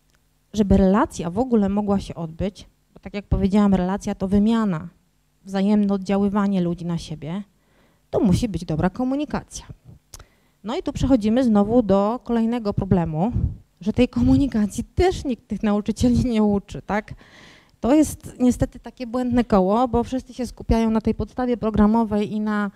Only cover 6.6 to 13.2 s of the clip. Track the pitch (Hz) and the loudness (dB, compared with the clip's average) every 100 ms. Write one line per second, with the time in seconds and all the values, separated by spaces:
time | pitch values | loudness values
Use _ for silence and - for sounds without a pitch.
6.6 | 175 175 170 165 - 151 147 190 202 _ | -2 -4 -6 -6 -8 -12 -10 -10 -12 _
7.6 | _ _ _ _ _ - 226 180 240 170 | _ _ _ _ _ 0 2 2 0 -6
8.6 | 180 156 180 214 254 277 302 180 - - | -6 -2 -2 -2 -4 -4 -4 -8 -10 -18
9.6 | - - - - _ - - _ _ _ | -20 -20 -20 -20 _ -20 -20 _ _ _
10.6 | 202 311 330 - 262 262 214 233 254 208 | -10 -8 -6 -2 2 2 4 2 4 4
11.6 | 202 247 202 196 202 247 - 233 226 240 | 4 2 4 2 2 -2 -2 0 0 -2
12.6 | 208 196 190 190 165 156 | -4 -2 2 2 2 -2